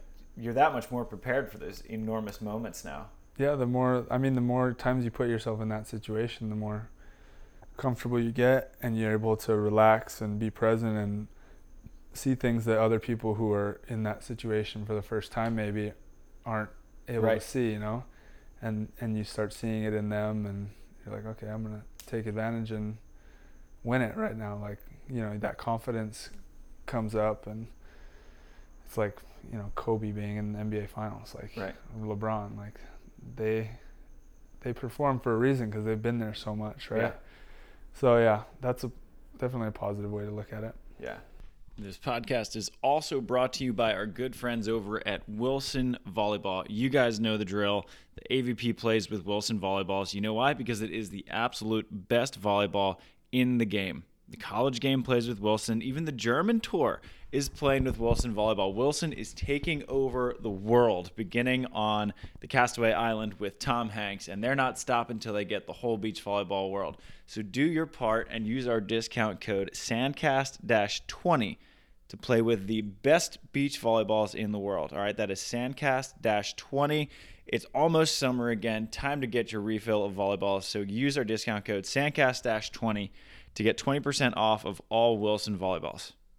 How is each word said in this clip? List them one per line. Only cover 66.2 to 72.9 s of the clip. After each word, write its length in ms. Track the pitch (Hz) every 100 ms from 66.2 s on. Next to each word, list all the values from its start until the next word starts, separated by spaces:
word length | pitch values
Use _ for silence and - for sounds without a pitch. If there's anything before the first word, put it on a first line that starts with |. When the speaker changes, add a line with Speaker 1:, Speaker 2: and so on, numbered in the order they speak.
Speaker 1:
volleyball 460 | 101 101 95 98 95
world. 260 | 98 82 - - - -
So 160 | 113
do 200 | 107 123
your 240 | 156 160 156
part 420 | - 113 113 -
and 160 | 113 107
use 200 | 131 123
our 120 | 113
discount 600 | 98 113 113 123 110 90
code 300 | - 98 98
sandcast 840 | - - 117 131 143 156 135 135 -
dash 380 | 104 113 101 - -
twenty 500 | - 175 156 101 - - - _ - -
to 80 | -
play 240 | - 117
with 260 | 113 110 95
the 140 | 110
best 560 | 107